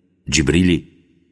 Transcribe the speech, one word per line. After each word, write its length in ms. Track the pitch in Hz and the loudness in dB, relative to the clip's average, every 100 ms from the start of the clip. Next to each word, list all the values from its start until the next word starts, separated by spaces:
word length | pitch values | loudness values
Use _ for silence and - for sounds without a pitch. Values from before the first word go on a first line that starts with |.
| _ _ - | _ _ -6
Gjibrili, 520 | 71 69 78 92 78 - _ _ _ _ | -4 0 0 2 0 -4 _ _ _ _